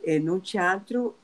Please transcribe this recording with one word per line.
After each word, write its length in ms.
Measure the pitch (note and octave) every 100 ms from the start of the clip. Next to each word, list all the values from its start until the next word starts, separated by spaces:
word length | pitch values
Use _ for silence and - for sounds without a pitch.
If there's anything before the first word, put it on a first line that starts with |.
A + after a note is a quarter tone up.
eh, 140 | E3 D#3
num 220 | D#3+ F#3
teatro 760 | F#3+ G3+ F3+ G3 - A#3+ A#3+ -